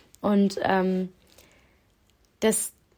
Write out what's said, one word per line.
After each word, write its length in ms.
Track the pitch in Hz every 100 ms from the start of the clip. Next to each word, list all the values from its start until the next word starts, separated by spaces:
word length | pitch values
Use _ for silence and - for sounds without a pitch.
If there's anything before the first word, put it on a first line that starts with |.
| _ -
und, 360 | 202 202 196 -
ähm, 480 | - 190 185 185 185 - _ - - _ _ _ _ _ _ _ _ -
das, 320 | 220 - - - _